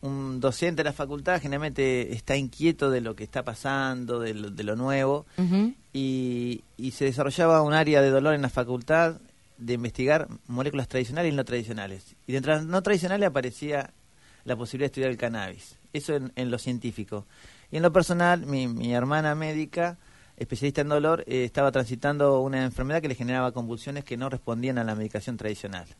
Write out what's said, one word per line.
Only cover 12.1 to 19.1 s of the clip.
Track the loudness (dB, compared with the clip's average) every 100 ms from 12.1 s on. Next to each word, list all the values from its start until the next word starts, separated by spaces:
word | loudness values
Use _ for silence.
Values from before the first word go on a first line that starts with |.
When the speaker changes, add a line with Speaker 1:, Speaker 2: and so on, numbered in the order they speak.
| -20 -4
Speaker 1:
Y |
dentro | -2 2
de | 0
las | 2
no | 0
tradicionales | 2 0 0 0 0
aparecía | 0 -4 -6 -4 -4 -4 _ _ _ -20 -20
la | -6 -6
posibilidad | -6 -4 -4
de |
estudiar | 0 -2
el | -2
cannabis. | -4 -4 -8 -10 -20 -20 -10
Eso | -8 -2 -2
en, | -2 -2
en | -2
lo | -2
científico. | -2 -2 -4 -6 -6 -8 -10 -20 -20 -20 -8
Y | 2
en |
lo | 6
personal, | 6 4 4 4 4 2
mi, | -2 -2
mi | -2 0
hermana | 0 2